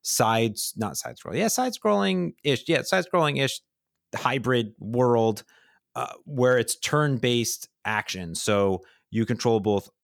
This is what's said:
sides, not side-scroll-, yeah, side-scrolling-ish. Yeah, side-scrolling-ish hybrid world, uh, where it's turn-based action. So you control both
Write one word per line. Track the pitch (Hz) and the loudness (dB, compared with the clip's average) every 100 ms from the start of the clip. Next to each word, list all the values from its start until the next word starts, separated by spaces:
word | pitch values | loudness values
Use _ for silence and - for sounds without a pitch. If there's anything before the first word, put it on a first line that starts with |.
sides, | - - 113 113 113 107 - - | -4 0 2 2 0 -2 -8 -6
not | 107 - | -6 -6
side-scroll-, | - 117 - 113 | -10 -12 -8 -2
yeah, | 220 | -2
side-scrolling-ish. | - 254 220 214 202 196 185 170 - - 131 - | 0 -4 -2 0 2 0 0 -2 -4 -2 -2 0
Yeah, | 151 | -2
side-scrolling-ish | - 190 170 180 151 139 135 - _ _ _ _ _ - | 0 -2 0 0 0 0 -2 -4 _ _ _ _ _ -4
hybrid | 127 131 123 127 107 - | -2 0 2 0 0 -8
world, | 101 120 123 120 113 107 - _ _ _ _ - | -6 2 4 4 2 0 -8 _ _ _ _ -10
uh, | 131 - - | -8 -10 -10
where | 139 123 127 | 2 4 4
it's | 113 - | 2 -4
turn-based | - 147 151 127 123 120 113 - - _ | -2 0 2 2 2 2 0 -6 -12 _
action. | - 107 - 92 87 82 | -4 -4 -4 -8 -8 -6
So | - 101 98 92 - _ _ | 0 2 2 0 -6 _ _
you | - 110 | -2 -2
control | 117 120 113 | 0 2 2
both | 104 101 - _ | 2 0 -2 _